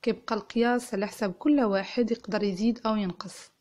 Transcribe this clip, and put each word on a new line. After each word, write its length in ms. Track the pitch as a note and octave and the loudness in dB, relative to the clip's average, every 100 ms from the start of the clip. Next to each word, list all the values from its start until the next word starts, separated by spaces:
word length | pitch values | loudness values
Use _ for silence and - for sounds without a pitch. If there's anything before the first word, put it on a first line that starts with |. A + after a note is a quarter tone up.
كيبقى 320 | - A3 - | -2 -2 -2
القياس 600 | A3+ - A#3 A#3 A#3+ B3 | -4 -2 0 2 2 -2
على 120 | G3 G#3 | -4 -4
حساب 260 | - G#3 | -2 -4
كل 280 | F3+ D4+ D4 | 0 2 4
واحد، 500 | A3+ G3 G3 - A#3 | 4 2 0 0 0
يقدر 320 | A#3 - G#3 | 0 -2 0
يزيد 440 | G#3 F#3 A3 A3+ A3 | 0 2 0 2 0
او 100 | G#3+ | 0
ينقص. 540 | G3 F3 F#3 - - _ | 0 -4 -12 -14 -20 _